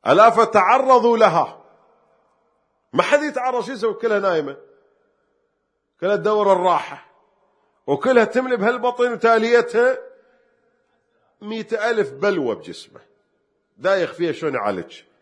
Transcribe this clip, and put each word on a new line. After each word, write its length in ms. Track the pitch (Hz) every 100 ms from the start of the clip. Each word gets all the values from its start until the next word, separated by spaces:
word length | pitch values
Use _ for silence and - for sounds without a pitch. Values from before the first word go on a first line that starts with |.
| 110
ألا 240 | 160 226
فتعرضوا 840 | 214 226 214 185 254 262 254 233 226
لها، 480 | 208 165 127 - _ _ _ _ _ _ _ _ _ _ _ _ _
ما 100 | 269
حد 200 | 254 294
يتعرض. 420 | 302 277 247 247
شو 80 | 208
يسوي؟ 220 | 254 220
كلها 240 | 202 226 208
نايمة، 380 | 190 165 139 139 - _ _ _ _ _ _ _ _ _ _ _ _ _
كلها 160 | 180 202
تدور 360 | 208 214 202
الراحة، 540 | 185 185 156 - 143 _ _ _ _ _ _ _ _ -
وكلها 380 | 139 247 247
تملي 320 | 214 247 254 240
بهالبطن 560 | 208 247 240 247 247
وتاليتها 880 | 233 226 226 233 240 233 214 247 254 - - _ _ _ _ _ _ _ _ _ _ _ _
مئة 500 | 208 226 208 220 220
ألف 220 | 226 202
بلوى 420 | 135 202 185 123
بجسمه، 460 | 104 - - - - _ _ _ _ _ _ _ _
دايخ 360 | 165 196 165
فيها 200 | - 170
شلون 220 | - 156
يعالج؟ 460 | 131 101 92 82 - _ _